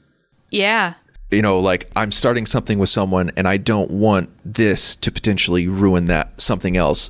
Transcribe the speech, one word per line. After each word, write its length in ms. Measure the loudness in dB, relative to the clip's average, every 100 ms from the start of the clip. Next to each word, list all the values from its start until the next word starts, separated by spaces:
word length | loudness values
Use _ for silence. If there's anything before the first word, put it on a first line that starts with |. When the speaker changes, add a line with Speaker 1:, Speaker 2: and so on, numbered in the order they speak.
| _ _ _ _ _
Speaker 1:
Yeah. 440 | -2 0 0 -2 -6 _ -20 -2
Speaker 2:
You 120 | 0
know, 160 | 2 2
like, 320 | 2 0 -2 -4
"I'm 160 | -2
starting 340 | 0 0 0 -2
something 320 | -4 -2 0
with 100 | 2
someone, 420 | 0 0 0 0 0
and 100 | 0
I 100 | 0
don't 340 | 0 -2 -2
want 380 | 0 2 2 -2 -8 -8
this 500 | 0 0 2 -2 -4
to 160 | -6
potentially 560 | -4 -2 0 0 0 0
ruin 400 | 2 4 4 2
that 340 | 0 -2 -4
something 340 | -4 -2 -2 0
else 320 | 2 0